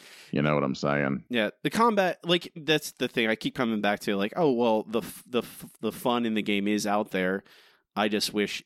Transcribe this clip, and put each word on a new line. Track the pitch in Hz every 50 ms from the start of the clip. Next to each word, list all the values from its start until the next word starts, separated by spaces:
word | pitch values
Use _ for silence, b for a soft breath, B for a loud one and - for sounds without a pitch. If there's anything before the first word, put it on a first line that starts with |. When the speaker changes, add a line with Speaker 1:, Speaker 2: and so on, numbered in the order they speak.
| B B B B B B
Speaker 1:
You | B 73
know | 73 76 76
what | 71 71
I'm | 67 64
saying? | - - 73 71 73 71 67 69 64 - -
Speaker 2:
Yeah, | 123 117 107 104 - _
the | - 139
combat, | - 214 226 240 214 202 190 175 - - -
like, | 170 180 175 - - -
that's | 170 147 143 156 151 - -
the | - - 127 120
thing | - 131 117 110
I | 110
keep | - - 143 -
coming | - 131 113 113 107
back | 101 104 104 -
to. | - 117 101
Like, | 98 98 110 -
oh, | - 175 147
well, | 127 117 123 117 110 110 -
the | 104 110 113
f-, | 92 76 - - - -
the | 123 117
f-, | - - - - - - - -
the | - 110
fun | 101 - - 131 120 120 120
in | 113 110
the | 107
game | 101 107 104 101 98
is | 104 104 104 104
out | 104 101 104 107 -
there. | - 95 92 92 95 98 - B B B B B B B B B -
I | 101 107 107
just | 104 101 95 -
wish | 98 104 101 95 - - -